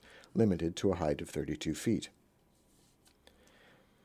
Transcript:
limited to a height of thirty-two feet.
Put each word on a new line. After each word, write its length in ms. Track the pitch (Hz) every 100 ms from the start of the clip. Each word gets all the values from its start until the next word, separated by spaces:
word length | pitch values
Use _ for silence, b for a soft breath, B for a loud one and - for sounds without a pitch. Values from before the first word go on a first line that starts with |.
| B B B
limited 420 | - 107 80 82 -
to 160 | 101
a 40 | 85
height 260 | 78 73
of 80 | 82
thirty-two 440 | 76 71 76 80
feet. 360 | 78 117 101 - _ _ _ _ _ _ _ _ _ - _ - b b b b b b b